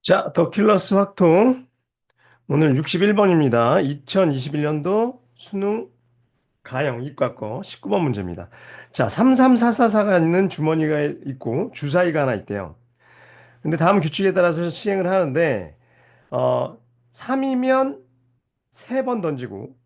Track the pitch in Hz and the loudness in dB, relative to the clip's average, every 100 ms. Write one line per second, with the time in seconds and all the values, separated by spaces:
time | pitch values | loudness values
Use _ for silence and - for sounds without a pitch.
0 | - 190 - - 156 - 214 196 - 196 | 2 0 0 -2 -2 0 2 2 2 0
1 | 196 - 175 175 240 254 - _ _ _ | 0 2 4 6 4 0 -8 _ _ _
2 | _ _ _ _ - 143 156 131 151 180 | _ _ _ _ -4 0 2 2 -2 0
3 | 202 208 202 170 143 117 117 170 143 147 | 2 4 4 4 2 2 2 2 0 -6
4 | - 190 180 135 131 147 151 151 151 208 | -4 0 2 0 -4 -4 -4 -4 -2 -2
5 | 240 - _ _ - 196 202 220 - _ | -2 -6 _ _ -10 -4 -4 -4 -8 _
6 | _ _ _ _ _ _ - 127 147 120 | _ _ _ _ _ _ -8 -4 -4 -4
7 | 139 151 123 - 107 123 196 - 190 196 | -10 -4 -6 -4 -10 -10 -12 -14 -4 -2
8 | 156 101 90 87 90 - - - - - | 0 -2 -6 -10 -14 -20 -20 -20 -14 -2
9 | 117 - 254 254 262 240 233 233 233 214 | -2 2 4 6 6 6 4 2 2 2
10 | 208 185 165 175 190 - 156 160 156 151 | 2 2 4 2 0 0 -2 0 0 0
11 | 147 147 143 131 123 117 247 - 143 165 | -2 -4 -10 -8 -4 -4 -6 -8 -2 0
12 | 175 151 135 107 - 101 87 82 _ _ | 0 0 -2 -2 -6 -8 -8 -16 _ _
13 | _ - - - - _ 151 160 165 202 | _ -20 -20 -20 -20 _ -6 2 4 4
14 | 156 - 196 180 175 160 170 - 208 196 | 0 0 0 2 2 0 -4 -4 -4 -2
15 | 180 190 160 135 165 113 82 - _ _ | 0 0 0 0 0 0 -6 -18 _ _
16 | _ _ _ 127 127 127 - - _ _ | _ _ _ -2 0 0 -4 -10 _ _
17 | _ - - 269 269 262 254 262 269 415 | _ -18 -6 -4 -2 -2 0 0 0 -4
18 | _ _ _ _ _ _ _ - - 262 | _ _ _ _ _ _ _ -20 -6 -6
19 | 262 240 170 139 120 98 113 _ | -4 -4 -4 -6 -8 -12 -16 _